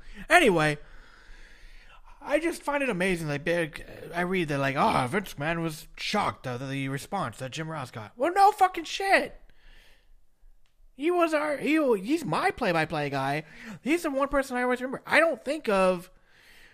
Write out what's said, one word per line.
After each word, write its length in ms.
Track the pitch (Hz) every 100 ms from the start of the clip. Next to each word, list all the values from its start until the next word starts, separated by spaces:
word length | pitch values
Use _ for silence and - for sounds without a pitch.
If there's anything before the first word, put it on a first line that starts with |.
| - 208 -
Anyway, 520 | 339 269 165 151 147 - - - - - - - - - - - - - -
I 200 | 285 302
just 240 | 330 -
find 180 | - 285
it 80 | 262
amazing. 380 | 180 190 170 151
Like, 160 | 143
big, 420 | 165 170 160 - - - - 165
I 60 |
read 260 | 180 185 151
that, 120 | 139
like, 160 | 139 135
"Oh, 320 | - 147 127
Vince 280 | 190 185 -
McMahon 260 | 151 170
was 260 | 165 156 - -
shocked 500 | - 208 165 110 131
at 200 | 120 135
the 220 | 135 135
response 480 | 139 - 196 131 -
that 140 | 131
Jim 180 | 135 160
Ross 220 | 160 127
got." 220 | 226 208 240
Well, 180 | 311
no 180 | 381 392
fucking 340 | 415 370 359 311
shit. 540 | - 392 330 - - - - - - - - _ - - _ - - - _ - -
He 160 | 311
was 240 | 359 330 302
our, 220 | 302 285
he, 200 | 226 320 277 208
he's 260 | 202 330 226
my 240 | 185 370
play-by-play 600 | - 220 165 156 160 143
guy. 320 | 135 135 151 - - 233 185
He's 180 | 240 339
the 80 | 330
one 180 | 269 269
person 280 | 277 262 247
I 60 |
always 180 | 247 247
remember. 220 | 262 240 -
I 140 | 277
don't 260 | 330 247 254
think 240 | 311 226
of, 400 | 196 185 180 175 - _ - - - -